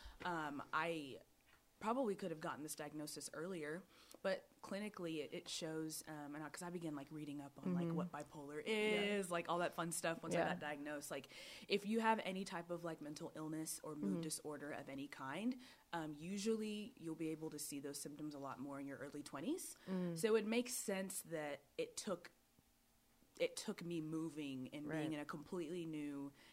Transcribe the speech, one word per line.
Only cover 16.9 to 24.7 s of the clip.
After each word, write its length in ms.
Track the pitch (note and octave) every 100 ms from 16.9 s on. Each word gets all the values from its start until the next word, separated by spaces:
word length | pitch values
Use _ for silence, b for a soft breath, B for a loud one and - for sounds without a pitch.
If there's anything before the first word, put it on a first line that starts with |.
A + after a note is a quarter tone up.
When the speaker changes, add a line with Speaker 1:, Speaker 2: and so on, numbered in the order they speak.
| -
Speaker 1:
you'll 160 | E3
be 160 | D#3+ D#3+
able 220 | D#3 D#3
to 80 | D3
see 200 | - C#3+
those 200 | C#3 C#3
symptoms 340 | D#3 D3 D3+
a 60 | C#3+
lot 200 | C#3 A#2+
more 200 | C#3 C#3
in 80 | C#3
your 100 | C3
early 240 | C#3 D3
twenties. 560 | C#3+ C#3 F3+ F4+ - - -
Speaker 2:
Mm. 300 | F#3 F3+ E3
Speaker 1:
So 180 | G#3+ A3
it 120 | G#3+
makes 260 | A#3 B3
sense 480 | - - F#3+ F#3+ -
that 380 | D#3+ D#3+ D3+ C#3+ - -
it 180 | - -
took, 340 | - F3 - - _ _ _ _ _ _ _ _ - -
it 180 | E3+ -
took 260 | - -
me 180 | E3+ E3+
moving 680 | D#3 D#3+ D#3+ D3 C#3+ C3 B2+